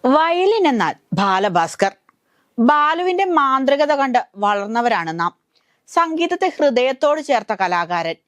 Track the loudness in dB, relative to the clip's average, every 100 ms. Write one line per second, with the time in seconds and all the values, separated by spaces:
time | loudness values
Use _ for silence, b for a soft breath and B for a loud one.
0 | 4 2 2 2 2 2 2 2 -2 -4
1 | _ -2 0 0 0 0 -2 -2 -4 -4
2 | _ _ _ _ _ 0 2 2 2 0
3 | 0 0 0 2 2 0 0 0 0 0
4 | 0 -2 -4 -4 -2 -2 -2 -2 0 -2
5 | -4 -4 -4 _ _ _ _ _ _ -2
6 | -2 -2 -4 -2 -4 0 0 2 -2 0
7 | -2 -2 0 -2 -2 -4 -2 -2 -2 -4
8 | -4 -8